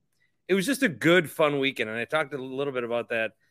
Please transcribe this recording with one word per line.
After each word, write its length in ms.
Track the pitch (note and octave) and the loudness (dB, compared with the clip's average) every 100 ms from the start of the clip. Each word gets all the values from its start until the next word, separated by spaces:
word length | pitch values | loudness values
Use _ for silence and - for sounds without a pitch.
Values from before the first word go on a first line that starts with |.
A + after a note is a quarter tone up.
| _ _ _ _ - | _ _ _ _ 0
It 60 | |
was 140 | F#3+ F#3+ | 0 2
just 160 | C#4 | 2
a 80 | C4 | 0
good, 400 | B2+ D3+ F3+ D#3 | 2 4 4 4
fun 280 | - D3+ C#3+ | 0 0 2
weekend, 320 | C3+ C3 A2 | 0 -2 -4
and 80 | A2 | -6
I 60 | |
talked 280 | A2+ D#3 D3 | -4 -4 -4
a 60 | C#3 | -6
little 340 | C3 C3 C#3+ | -8 -6 -4
bit 120 | B2+ | -4
about 240 | A#2+ A#2+ A#2 | -4 -4 -2
that 240 | A#2 A2 - _ | -2 -4 -6 _